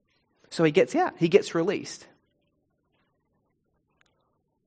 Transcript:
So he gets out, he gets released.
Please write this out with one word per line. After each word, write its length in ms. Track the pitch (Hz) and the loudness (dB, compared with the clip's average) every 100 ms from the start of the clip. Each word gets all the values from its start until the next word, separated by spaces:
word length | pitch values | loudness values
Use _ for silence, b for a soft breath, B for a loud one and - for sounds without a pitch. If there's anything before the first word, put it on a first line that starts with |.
| _ _ _ _ _ | _ _ _ _ _
So 140 | - | 0
he 80 | 160 | 2
gets 240 | 147 - 302 | 4 2 0
out, 200 | 359 - | -2 -2
he 100 | 170 | 2
gets 260 | 202 202 | 2 2
released. 540 | 170 175 175 - - - _ _ _ _ _ _ _ _ _ _ _ _ _ _ _ _ _ _ _ _ _ _ _ _ _ | -2 -4 -6 -10 -16 -20 _ _ _ _ _ _ _ _ _ _ _ _ _ _ _ _ _ _ _ _ _ _ _ _ _